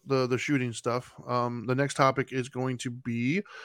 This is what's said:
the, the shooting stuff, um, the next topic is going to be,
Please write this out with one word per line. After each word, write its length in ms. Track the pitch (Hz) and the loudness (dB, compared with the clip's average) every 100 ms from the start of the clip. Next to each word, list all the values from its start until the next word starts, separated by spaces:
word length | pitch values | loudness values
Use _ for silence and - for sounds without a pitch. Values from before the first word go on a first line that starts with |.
| - | 0
the, 220 | 135 127 | 0 2
the 100 | 123 | 0
shooting 340 | - 143 123 | 2 0 0
stuff, 400 | 110 120 123 - - - | -2 -2 -4 -6 -14 -4
um, 380 | 123 120 120 110 | 0 0 -2 -2
the 80 | 127 | 0
next 200 | 139 - | 0 4
topic 360 | 135 131 127 | 4 4 -2
is 160 | 131 127 | -4 -4
going 280 | 127 131 120 | -4 -4 -2
to 100 | 127 | -6
be, 500 | 120 120 117 123 185 - - | -6 -4 -2 0 0 -2 -12